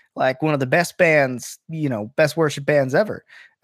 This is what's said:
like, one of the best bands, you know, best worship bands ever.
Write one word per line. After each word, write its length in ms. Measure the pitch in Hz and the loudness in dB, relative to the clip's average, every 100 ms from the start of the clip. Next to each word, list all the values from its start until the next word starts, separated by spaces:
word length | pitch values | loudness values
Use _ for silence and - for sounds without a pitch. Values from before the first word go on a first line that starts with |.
| _ | _
like, 260 | - 131 131 | -2 -2 0
one 140 | 156 | -2
of 60 | 143 | -2
the 60 | 127 | 0
best 320 | 160 170 - | 0 0 2
bands, 600 | 170 151 131 123 - - - | 4 4 2 -2 -12 -18 -14
you 200 | 160 143 | -6 -4
know, 240 | 110 110 | -4 -4
best 220 | - 147 165 | 0 0 2
worship 280 | 151 147 | -2 -2
bands 300 | 139 147 131 | 0 0 2
ever. 300 | 156 214 101 - - - _ | 0 -2 -6 -16 -20 -20 _